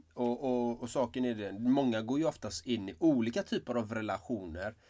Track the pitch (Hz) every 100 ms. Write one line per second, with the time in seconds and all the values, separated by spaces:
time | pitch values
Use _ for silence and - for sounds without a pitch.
0 | - - 120 120 135 123 120 117 117 143
1 | 120 131 123 110 101 98 120 139 131 110
2 | 110 139 160 - - - - 113 95 -
3 | 160 135 113 120 - - - 120 104 110
4 | 107 95 - 113 92 85 101 - _